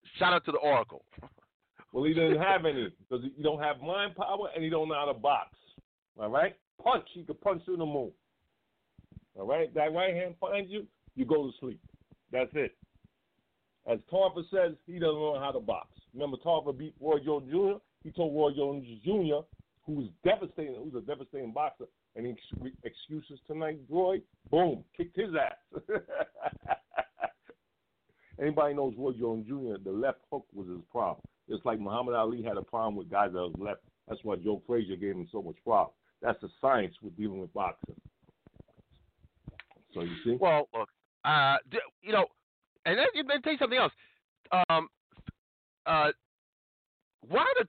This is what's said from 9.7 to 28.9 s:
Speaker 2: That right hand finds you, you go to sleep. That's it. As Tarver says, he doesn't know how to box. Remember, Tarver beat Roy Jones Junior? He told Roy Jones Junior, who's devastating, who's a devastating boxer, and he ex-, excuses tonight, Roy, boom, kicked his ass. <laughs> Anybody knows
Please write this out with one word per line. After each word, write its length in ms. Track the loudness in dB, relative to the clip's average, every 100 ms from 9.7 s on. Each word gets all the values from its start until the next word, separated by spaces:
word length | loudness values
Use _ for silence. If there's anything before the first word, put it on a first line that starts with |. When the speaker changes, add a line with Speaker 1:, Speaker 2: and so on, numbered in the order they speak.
Speaker 2:
That 180 | 0 0
right 220 | 2 0
hand 200 | 0 -4 -6
finds 300 | -4 -2 -4
you, 160 | -8 -10 _ -18
you 100 | -6
go 220 | 2 2 2
to 60 | -6
sleep. 200 | -10 -10 -18 -20 _ -20 _
That's 200 | -2 -2
it. 220 | -2 -4 _ -20 _ _ _ _ _ _ _ _ _ -4
As 120 | -4 0
Tarver 320 | 2 2 0 -2
says, 220 | 2 2 0 -12
he 120 | -2
doesn't 160 | 0
know 240 | 2 -2 -2
how 100 | -2
to 100 | -4
box. 280 | -4 -6 -6 -20 _
Remember, 220 | -6 -6 -4
Tarver 300 | 2 2 2
beat 220 | -6 -10 -6
Roy 180 | 0 2
Jones 320 | 2 -2 0
Junior? 260 | 0 0 0 _ _
He 80 | -12
told 240 | -2 -2
Roy 180 | 2 2
Jones 320 | 2 -2 -2 -8 -8
Junior, 360 | 0 2 2 0 -2 -20 _ _
who's 240 | -8 -6 -6 -2
devastating, 520 | 2 2 0 -8 -8 -8
who's 180 | -10
a 120 | -10 -8
devastating 460 | -10 -10 -10 -8
boxer, 320 | -4 -4 -4 -18 _ _
and 120 | -10 -8
he 60 |
ex-, 420 | -10 -12 -10 -10 -10
excuses 540 | -14 -14 -12 -12 -12 -20 -12
tonight, 320 | -6 -6 -6 -4
Roy, 320 | 0 2 0 -6 _ 2
boom, 340 | 4 4 0 -8 -8
kicked 200 | -6 -4
his 140 | -2
ass. 480 | 0 -2 -4 _ -14 -6
<laughs> 920 | -6 -4 -6 -6 -6 -8 -8 -6 -6 _ -6 -6 _ -10 _ -20 -20 _ _ _ _ _ _ _ -4
Anybody 340 | -2 2 2
knows 200 | 2 -2